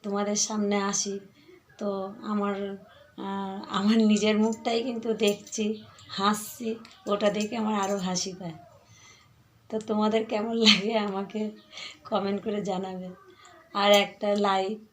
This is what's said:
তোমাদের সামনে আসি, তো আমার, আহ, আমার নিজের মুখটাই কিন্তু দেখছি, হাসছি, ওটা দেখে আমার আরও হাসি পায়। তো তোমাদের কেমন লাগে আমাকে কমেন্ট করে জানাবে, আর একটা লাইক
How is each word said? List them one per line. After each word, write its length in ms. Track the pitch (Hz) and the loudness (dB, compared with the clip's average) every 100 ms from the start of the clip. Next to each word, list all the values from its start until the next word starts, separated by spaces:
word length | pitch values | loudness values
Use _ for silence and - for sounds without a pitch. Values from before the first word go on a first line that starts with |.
তোমাদের 360 | 208 202 202 208 - | -2 -2 0 0 -2
সামনে 300 | 214 202 202 196 | 0 0 0 0
আসি, 240 | 202 202 196 - _ - - _ - | -2 -4 -6 -10 _ -20 -20 _ -8
তো 100 | 202 196 190 208 | -6 -4 -6 -10
আমার, 320 | 214 208 202 196 202 196 - - - - | -4 0 0 -2 -4 -8 -14 -20 -20 -10
আহ, 400 | 196 196 196 196 - | -6 -6 -6 -8 -4
আমার 280 | 190 208 226 214 | 0 4 6 6
নিজের 260 | 208 214 214 | 6 4 4
মুখটাই 420 | 220 226 240 233 | 2 0 -2 -2
কিন্তু 260 | 254 226 226 | -2 -4 -2
দেখছি, 500 | 214 208 202 - - 214 220 - - - | 2 2 2 -6 -4 -2 -4 -10 -20 -12
হাসছি, 580 | - 202 214 - - 226 226 - - 208 | 0 0 0 -6 -8 -6 -6 -10 -14 -2
ওটা 220 | 202 208 | 2 2
দেখে 240 | 202 214 233 | 2 -2 -2
আমার 200 | 214 214 | 0 0
আরও 120 | 196 202 | 0 0
হাসি 340 | 185 180 190 180 | -2 -2 -4 -8
পায়। 180 | 175 156 - - _ - - - _ _ _ _ _ | -10 -12 -20 -20 _ -20 -20 -20 _ _ _ _ _
তো 60 | 220 214 | -6 0
তোমাদের 340 | 214 214 220 220 | 2 4 2 0
কেমন 220 | 214 226 226 214 | -2 -2 4 4
লাগে 260 | 196 202 220 | 4 2 0
আমাকে 420 | 208 190 196 214 214 214 - - - - | 0 -4 -6 -4 -6 -8 -20 -16 -16 -16
কমেন্ট 340 | - 208 196 202 | -4 -2 0 -2
করে 180 | 220 208 190 | -2 -4 -2
জানাবে, 380 | 185 190 185 185 185 - - - - - | -4 -4 -8 -12 -16 -20 -20 -20 -20 -8
আর 160 | 202 202 202 | 2 6 6
একটা 240 | 202 - 208 202 202 | 6 -2 0 2 4
লাইক 320 | 190 190 214 - | 2 0 -4 -12